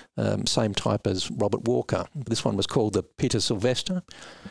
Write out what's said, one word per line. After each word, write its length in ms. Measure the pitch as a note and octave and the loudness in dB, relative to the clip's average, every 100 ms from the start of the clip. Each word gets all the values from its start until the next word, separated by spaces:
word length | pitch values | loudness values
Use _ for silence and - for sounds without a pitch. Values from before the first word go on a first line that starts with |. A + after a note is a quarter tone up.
| - - | -10 -2
um, 300 | G#2+ G#2 G#2 | 0 0 2
same 260 | - A2 | 2 2
type 320 | G2 A2 G#2 G2+ | 0 0 0 0
as 240 | F#2 - | 0 -2
Robert 380 | - G#2 A2 A#2 | 0 0 0 0
Walker. 400 | B2 - F#2 - D3 | 0 0 -2 -4 -8
This 300 | A2+ A2+ - | -4 0 0
one 100 | G2 | 0
was 120 | - | 0
called 260 | C3+ G#2+ | 2 2
the 100 | G2+ | 0
Peter 380 | - - C3 A2+ | -2 -2 0 2
Sylvester, 600 | - G#2+ A#2+ - - F3+ - - - - - | 0 2 2 0 -2 -4 -6 -16 -20 -16 -18